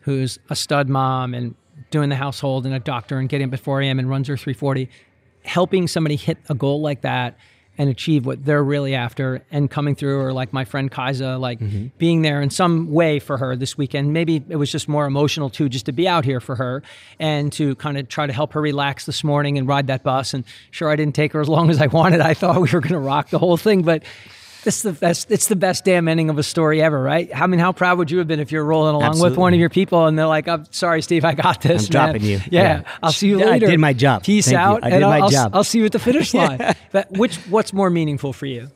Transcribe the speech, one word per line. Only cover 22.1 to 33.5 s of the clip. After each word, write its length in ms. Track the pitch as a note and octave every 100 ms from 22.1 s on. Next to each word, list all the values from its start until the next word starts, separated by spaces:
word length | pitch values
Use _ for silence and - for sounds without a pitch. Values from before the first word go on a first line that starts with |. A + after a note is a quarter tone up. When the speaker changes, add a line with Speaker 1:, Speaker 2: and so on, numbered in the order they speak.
| E3+
Speaker 1:
I 140 | D3+
thought 260 | D#3+ F#3 F3+
we 100 | D#3+
were 100 | F3
gonna 200 | A#2+ F3
rock 300 | C3+ C#3+ C#3+
the 100 | D#3
whole 160 | F3+ E3+
thing, 260 | G#3+ G3+
but 220 | E3 D#3+ - - - - - -
this 120 | - -
is 40 |
the 100 | A3
best, 380 | D#3+ E3+ E3+ -
it's 160 | - -
the 80 | G3+
best 280 | F#3+ F3+
damn 240 | - F3+ E3
ending 220 | E3 D#3+
of 80 | D3+
a 40 |
story 400 | - - D#3+ D#3
ever, 180 | D#3+ D3
right? 280 | C3 D#3 E3+
I 120 | C3 F3+
mean, 140 | F3+
how 100 | F3
proud 260 | F#3 F3+ F3+
would 120 | E3+
you 80 | F3
have 80 | E3+
been 140 | D#3
if 100 | C#3+
you're 140 | D#3
rolling 300 | D3+ D#3 D#3
along 80 | D3
with 80 | D3 D#3+
Speaker 2:
Absolutely. 220 | F3 E3+
Speaker 1:
one 160 | F3+
of 60 | F3
your 80 | E3+
people 380 | F3+ F#3+ F3 E3
and 120 | D#3
they're 80 | D#3+
like, 220 | D#3 D#3
"I'm 160 | E3 D3+
sorry, 300 | - F3+ E3
Steve, 220 | D#3 E3+
I 100 | D#3
got 260 | C3+ F3 G3
this, 280 | C#3 F3 G#2+
Speaker 2:
I'm 60 |
Speaker 1:
man." 120 | D3 B2+
Speaker 2:
dropping 100 | A2+
you. 180 | G#2 G2 F#2+
Speaker 1:
Yeah. 120 | E3+
Speaker 2:
Yeah. 200 | - D2+ - -
Speaker 1:
"I'll 100 | E3
see 160 | - G3+
you 120 | G3+
Speaker 2:
Yeah, 60 |
I 40 | G#3